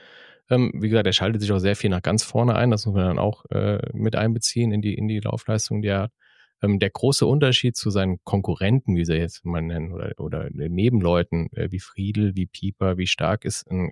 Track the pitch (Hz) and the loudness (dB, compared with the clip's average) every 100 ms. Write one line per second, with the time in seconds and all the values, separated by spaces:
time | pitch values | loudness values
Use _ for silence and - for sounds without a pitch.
0 | - - - - - 123 123 - 107 113 | -20 -20 -20 -12 0 2 2 0 2 2
1 | 95 92 95 110 101 98 95 101 104 90 | 2 2 0 0 2 2 2 0 0 0
2 | - 107 - 113 120 110 123 107 107 98 | 0 0 0 0 2 4 2 2 0 0
3 | 92 82 104 110 - 101 101 101 - 107 | 2 2 0 -2 -4 -2 0 0 -4 -2
4 | 107 113 110 113 - 117 117 104 104 - | -2 2 0 0 -2 0 0 0 -2 -2
5 | 107 107 110 117 - 110 - 107 104 98 | -2 -2 -2 -4 -2 -2 -2 -2 0 0
6 | 107 _ _ _ _ - 101 98 98 - | -2 _ _ _ _ -2 2 2 2 2
7 | 131 139 143 147 139 123 123 - 110 98 | 0 2 2 4 4 2 0 -2 -2 0
8 | 95 90 - 101 98 82 95 131 - 87 | 0 -2 -2 -2 0 0 2 2 2 0
9 | 85 80 82 - 85 85 80 85 78 85 | 2 0 -2 -6 -6 -4 -4 -6 -6 -8
10 | - - - - - - 82 87 113 120 | -8 -8 -6 -6 -8 -6 -4 0 2 4
11 | 87 87 87 85 80 - 85 95 - - | 4 2 2 -2 -4 -4 -6 -6 -10 -6
12 | 98 104 104 95 90 - 98 - 95 90 | -4 0 0 0 -6 -6 -8 -2 -2 0
13 | 90 - 80 107 - - - 92 87 | -2 0 0 0 -4 -8 -6 -4 -4